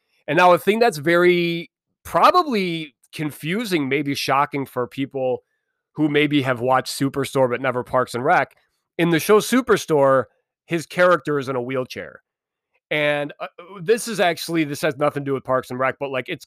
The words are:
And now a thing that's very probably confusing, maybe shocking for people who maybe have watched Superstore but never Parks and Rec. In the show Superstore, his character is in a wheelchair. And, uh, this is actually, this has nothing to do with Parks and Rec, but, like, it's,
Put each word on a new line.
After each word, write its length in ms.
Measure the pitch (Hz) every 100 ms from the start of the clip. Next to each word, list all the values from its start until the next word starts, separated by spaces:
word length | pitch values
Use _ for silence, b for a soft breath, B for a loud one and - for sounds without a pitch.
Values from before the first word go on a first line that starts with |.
| _ _ -
And 80 | 151
now 160 | 180
a 60 | 175
thing 220 | - 220
that's 180 | 233 151
very 720 | 143 170 180 175 170 170 170 _ _ _
probably 920 | - 165 247 359 320 220 185 165 156 _ _
confusing, 720 | - 156 - 151 196 233 175 135
maybe 280 | 143 139 135
shocking 500 | - 135 147 143 131
for 200 | 127 120
people 580 | - 135 135 127 120 - _ _ _ _
who 160 | - 151
maybe 320 | 147 151 143
have 180 | 131 120
watched 400 | 123 131 131 -
Superstore 500 | 139 139 131 135 131
but 120 | 120
never 200 | 131 123
Parks 320 | 117 127 123
and 120 | 117 139
Rec. 280 | 175 131 _ _ _ _ -
In 140 | 170
the 80 | 165
show 200 | - 214
Superstore, 840 | - 247 254 196 - 151 135 135 113 _ _ _ _
his 200 | 170 143
character 540 | - 180 170 - 147
is 80 | 131
in 80 | 131
a 60 |
wheelchair. 600 | 123 131 127 107 78 - _ _ _ _ _ _ _
And, 420 | 151 147 147 147 -
uh, 80 | 175 - 175 196
this 280 | 170 233 233
is 100 | 202
actually, 460 | 180 165 - 165 147
this 160 | 143
has 160 | 160 131
nothing 260 | 147 143
to 60 | 139
do 40 |
with 120 | 131 -
Parks 240 | 131 -
and 100 | 123
Rec, 160 | 131 -
but, 140 | 139
like, 160 | 131 -
it's, 180 | 147